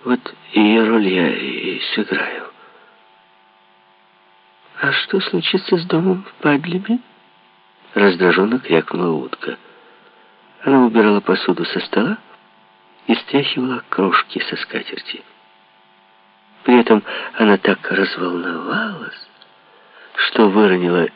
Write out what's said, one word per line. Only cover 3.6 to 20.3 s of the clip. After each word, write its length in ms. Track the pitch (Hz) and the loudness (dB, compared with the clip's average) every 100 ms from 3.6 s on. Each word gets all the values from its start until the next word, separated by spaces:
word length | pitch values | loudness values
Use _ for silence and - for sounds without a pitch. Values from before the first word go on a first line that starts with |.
| _ _ _ _ _ _ _ _ _ _ _ - | _ _ _ _ _ _ _ _ _ _ _ -4
«А 120 | - | -2
что 280 | - - 196 | -2 -2 -2
случится 580 | - 175 165 185 - 180 | 0 -4 0 -2 0 0
с 80 | 170 | 2
домом 380 | 165 185 185 | 0 2 -2
в 100 | 196 - | -4 -4
Падлибе?» 580 | 151 143 165 180 196 240 - _ _ _ _ _ _ _ _ | 0 0 0 -6 -2 -4 -4 _ _ _ _ _ _ _ _
раздражённо 640 | 107 101 87 92 85 101 123 | 2 4 4 2 4 2 0
крякнула 520 | - 82 76 - 90 | 2 0 0 -2 -2
утка. 460 | 80 64 - 73 69 - - - _ _ _ _ _ _ _ | -2 -6 -10 -10 -12 -18 -20 -20 _ _ _ _ _ _ _
Она 220 | - 135 123 | 2 4 4
убирала 340 | 113 107 104 | 6 4 4
посуду 460 | - 95 - 87 85 | 2 -2 0 -2 -4
со 140 | 90 | -6
стола 380 | - - 120 220 - - _ _ _ _ _ _ - | -4 -2 -2 -4 -10 -20 _ _ _ _ _ _ -4
и 80 | - | -4
стряхивала 680 | - 139 139 - 127 123 - | 0 -2 -2 -4 -4 -6 -6
крошки 500 | - 95 85 - - | -2 0 0 -2 -8
со 160 | - - | -8 -8
скатерти. 680 | - - - - - - - _ _ _ _ _ _ _ _ _ _ _ _ _ | -8 -10 -10 -14 -14 -16 -16 _ _ _ _ _ _ _ _ _ _ _ _ _
При 160 | - 123 | 4 4
этом 240 | 117 107 - - - - | 6 2 0 -12 -10 0
она 200 | 107 98 | 2 4
так 220 | - 92 - | 2 -2 -2
разволновалась, 1400 | - 95 - 90 87 87 82 85 - 214 123 76 - - _ _ _ _ _ _ - - - | -2 -2 -4 -6 -6 -6 -8 -6 -6 -6 -10 -14 -18 -20 _ _ _ _ _ _ -20 -14 -6
что 340 | - | -4